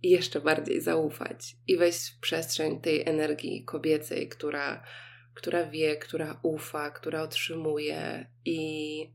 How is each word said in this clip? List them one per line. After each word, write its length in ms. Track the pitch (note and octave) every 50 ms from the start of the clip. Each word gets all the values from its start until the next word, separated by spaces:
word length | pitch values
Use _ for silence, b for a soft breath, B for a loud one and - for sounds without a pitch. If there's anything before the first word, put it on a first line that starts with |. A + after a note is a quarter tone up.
| -
i 80 | F#3
jeszcze 300 | F3+ F3 D#3 - - D3+
bardziej 400 | C#3+ D3+ D#3 - - - - -
zaufać 760 | - E3 E3 D#3+ D#3 D3+ - - - - - - - - - - -
i 100 | - F#3+
wejść 320 | E3+ F3 F3 E3+ - - -
w 120 | - -
przestrzeń 600 | - - E3 D#3+ D#3+ D#3+ - - D#3 D#3 D#3+ D#3+
tej 280 | - E3 D#3 D3+ - -
energii 560 | D#3 D#3 D3+ D3+ D3+ D3 - - - - -
kobiecej, 640 | - - D#3 - D#3+ D#3 D3+ D3+ - - D#3 D3+ -
która, 560 | - - - D3 D3 D3 C#3+ C#3+ - - B B B B B B B B B B B
która 320 | - - F3 E3+ F3 E3+
wie, 300 | D#3 D3+ D#3 D#3 D3+ D3+
która 440 | D3+ - - - D#3+ D#3+ D3+ D#3 - -
ufa, 480 | E3+ D#3 D#3 - - - D#3 D3 D3
która 320 | D3 - - D#3+ D#3+ D#3+ D#3
otrzymuje 1040 | D#3 - - - - E3 E3 D#3+ D#3 D3+ D3+ D3+ D3+ D3+ D#3+ D#3 - - - - - - _ _
i 560 | - E3+ D#3+ D#3 D#3 D#3 D#3 D3+ D3+ D3+ D3+ D#3 - -